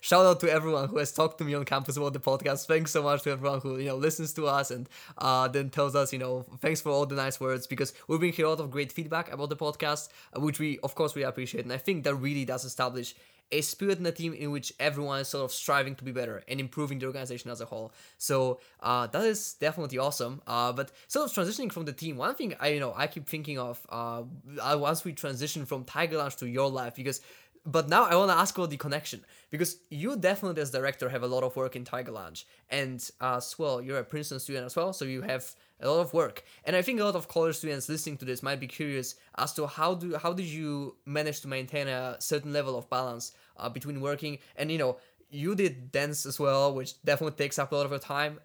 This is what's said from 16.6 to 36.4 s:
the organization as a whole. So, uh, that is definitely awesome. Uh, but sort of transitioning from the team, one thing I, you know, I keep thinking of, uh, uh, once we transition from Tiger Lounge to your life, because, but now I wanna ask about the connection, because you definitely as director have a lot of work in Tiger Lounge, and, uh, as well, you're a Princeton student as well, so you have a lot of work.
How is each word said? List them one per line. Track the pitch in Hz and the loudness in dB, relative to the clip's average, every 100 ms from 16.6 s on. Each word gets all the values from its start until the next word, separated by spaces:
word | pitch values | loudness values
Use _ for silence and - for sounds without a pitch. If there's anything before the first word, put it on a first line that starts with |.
| 131 151 143 139 | -4 -4 -4 -4
the | |
organization | 131 135 131 123 117 | -4 -6 -8 -8 -8
as | 113 | -10
a | 113 | -8
whole. | 110 110 - - _ | -8 -10 -14 -20 _
So, | - 135 131 127 - _ | 2 4 4 2 -6 _
uh, | 117 123 117 | 2 4 4
that | 151 | 2
is | 226 208 - - | 2 2 -4 0
definitely | 147 160 147 127 | 0 0 -2 0
awesome. | 139 143 120 135 - | 0 0 -4 -6 -2
Uh, | 120 120 | 2 2
but | 123 135 - - | 0 -4 -8 -2
sort | 277 285 | 0 2
of | - | 0
transitioning | 175 220 240 | 0 0 -4
from | 175 | -4
the | 151 | -6
team, | 135 160 131 | -6 -6 -2
one | 170 | -2
thing | 285 233 147 | -2 -4 0
I, | 147 | 0
you | 147 | 2
know, | 135 - | 0 0
I | 147 | -2
keep | 160 143 | -2 -8
thinking | 156 147 139 | -8 -6 -6
of, | 123 123 - | -6 -8 -8
uh, | 113 117 117 120 135 135 143 | -6 -4 -4 -8 -12 -12 -4
uh, | 120 147 | 2 4
once | 143 160 | 4 0
we | 175 | -2
transition | 143 147 123 147 156 139 | -6 -6 -4 -4 -4 -4
from | 139 | -6
Tiger | 127 143 165 156 | -4 -2 0 0
Lounge | 143 - | -2 -4
to | 123 | -4
your | 123 139 | 0 0
life, | 131 120 | 0 -6
because, | - 135 131 - - - _ 156 | -6 -6 -6 -10 -20 -20 _ 0
but | 160 143 | 2 6
now | 185 | 6
I | 208 175 | 8 8
wanna | 196 | 8
ask | 170 190 - | 6 4 2
about | 175 | -2
the | 143 | -2
connection, | 147 147 - - - - _ | -2 -2 -4 -10 -14 -20 _
because | 151 170 - _ | -2 -2 -2 _
you | 147 202 277 | -6 -4 2
definitely | 180 196 196 156 | 2 2 0 -2
as | 139 | -2
director | 131 135 139 127 | 0 -2 -2 -2
have | 131 | -2
a | 123 | 0
lot | 127 | 0
of | 127 | 0
work | 131 131 127 | 0 -4 -4
in | |
Tiger | 123 123 123 | -8 -6 -6
Lounge, | 110 85 80 - _ _ | -10 -12 -14 -18 _ _
and, | 139 135 123 - - | -2 -2 -6 -10 -4
uh, | 127 123 | -2 0
as | 123 - | -2 -4
well, | 151 123 | -2 -2
you're | 131 139 | -2 -4
a | |
Princeton | 117 151 147 135 | -4 -6 -6 -6
student | - 135 | -6 -6
as | 123 170 | -2 -2
well, | 180 | -2
so | 185 | -2
you | 135 131 | -6 -4
have | 196 131 - - _ _ | -4 -4 -6 -16 _ _
a | 127 | 2
lot | 160 | 2
of | 175 | 4
work. | 165 139 - | 2 0 -2